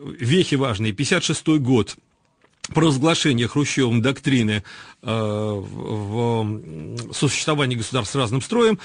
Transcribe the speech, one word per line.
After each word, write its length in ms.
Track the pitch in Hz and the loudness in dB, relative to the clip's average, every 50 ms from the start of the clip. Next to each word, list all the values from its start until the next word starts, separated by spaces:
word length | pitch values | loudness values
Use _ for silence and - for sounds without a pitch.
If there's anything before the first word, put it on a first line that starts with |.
| 143 - - - | -10 -12 -8 -4
вехи 360 | - 113 147 185 165 - 151 | 0 2 4 4 4 2 2
важные. 360 | 135 135 131 113 98 110 110 | 0 0 0 0 0 -2 -2
Пятьдесят 320 | 101 - 143 - 190 175 - | -2 -2 -2 0 0 0 0
шестой 360 | - 156 - - - 156 156 | 0 -4 -2 0 2 2 2
год. 360 | 135 120 131 120 101 - - - _ _ _ _ _ _ _ _ _ _ _ _ - - - | 4 4 4 4 2 0 -4 -14 _ _ _ _ _ _ _ _ _ _ _ _ -14 -4 0
Провозглашение 760 | 156 160 165 139 131 131 160 170 - - 160 131 117 120 110 | 2 4 4 4 4 2 2 2 2 2 2 2 2 0 0
Хрущевым 520 | - 143 147 - - - 131 120 117 117 107 | 0 0 0 0 0 0 2 2 2 2 2
доктрины, 600 | 131 139 - - 147 135 123 113 107 107 104 - - - - - - - _ | 2 0 0 0 2 2 4 4 2 0 -2 -4 -6 -12 -20 -20 -20 -20 _
э, 80 | - 113 | -6 -4
в, 1300 | 110 113 110 107 104 107 107 107 104 101 95 98 98 - - - 107 107 104 101 104 117 120 117 117 113 110 | -4 -2 -2 -2 -2 -2 -2 -4 -4 -4 -6 -8 -10 -10 -8 -6 -6 -6 -4 -4 -4 -2 0 0 0 0 0
в 720 | 104 107 107 - - 78 80 78 90 113 120 117 - - | -2 -4 -6 -8 -12 -12 -12 -12 -10 -10 -10 -10 -10 -4
существовании 600 | - - 139 - - - - 156 143 147 127 127 | -2 0 0 0 0 -2 0 0 0 0 0 -2
государств 360 | 117 110 - - 131 113 - | -2 -4 -4 -2 -4 -2 -2
с 40 | - | -2
разным 280 | 139 131 107 107 135 - | -2 0 0 0 -2 -2
строем. 340 | - - 240 233 220 214 - | 0 2 2 4 4 2 0